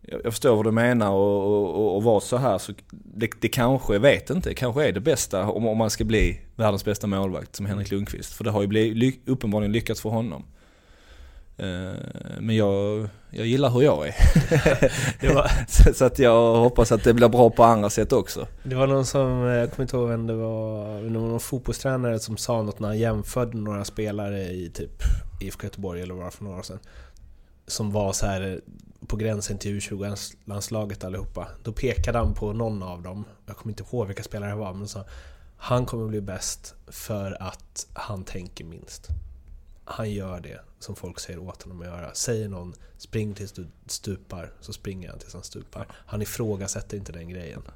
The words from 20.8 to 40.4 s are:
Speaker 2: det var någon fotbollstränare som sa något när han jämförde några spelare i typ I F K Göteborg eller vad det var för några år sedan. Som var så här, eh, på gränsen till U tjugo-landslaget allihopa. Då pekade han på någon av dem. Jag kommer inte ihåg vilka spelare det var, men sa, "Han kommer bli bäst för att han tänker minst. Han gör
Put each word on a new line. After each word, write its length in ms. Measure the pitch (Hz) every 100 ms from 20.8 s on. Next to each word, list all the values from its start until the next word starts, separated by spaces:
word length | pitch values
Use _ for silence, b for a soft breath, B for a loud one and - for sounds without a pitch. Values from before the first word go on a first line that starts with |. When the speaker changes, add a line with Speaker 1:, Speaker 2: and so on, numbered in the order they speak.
| 104 107
Speaker 2:
det 60 |
var 80 | 113
någon 300 | 113 113 117
fotbollstränare 800 | - 131 123 117 135 131 123 113
som 180 | 110 107
sa 260 | - 117
något 180 | 104 -
när 80 | 107
han 100 | 107
jämförde 600 | 117 110 - - 120 113
några 260 | 107 101
spelare 580 | 101 - 107 104 101 101
i 280 | 92 92 87
typ 280 | - - - B B - -
I 80 | 98
F 60 | -
K 60 |
Göteborg 380 | 104 - 98 87
eller 120 | 90
vad 60 | 90
det 40 |
var 60 | 90
för 140 | -
några 140 | 101 90
år 40 |
sedan. 160 | - 95 - b b b - - - _ -
Som 260 | - 110
var 200 | 104 101
så 140 | 98 104
här, 240 | 95 95
eh, 60 | 92 - - - - -
på 100 | 107
gränsen 420 | 110 107 - 98
till 120 | 104
U 100 | 101
tjugo-landslaget 1200 | - 101 101 101 - - - 101 - 110 104 101
allihopa. 440 | 92 95 - - 87 -
Då 100 | -
pekade 460 | 107 127 - - 117
han 160 | 110
på 180 | 107 104
någon 300 | 107 113 104
av 200 | 92 87
dem. 220 | 87 98 107 - -
Jag 100 | 98
kommer 160 | 110
inte 100 | 104 101
ihåg 140 | 123 101
vilka 160 | 98
spelare 280 | 107 107 101
det 60 | 104
var, 180 | 104
men 140 | 92 101
sa, 160 | 104 98 b b b b -
"Han 300 | - 123 123
kommer 220 | 117 110
bli 120 | 107
bäst 540 | 98 92 - - - - -
för 480 | - - 107 98 -
att 440 | 98 - - - -
han 320 | - - 98
tänker 400 | 92 95 90 -
minst. 440 | 82 85 - - - - - - - - - -
Han 260 | - - 110
gör 300 | 101 95 90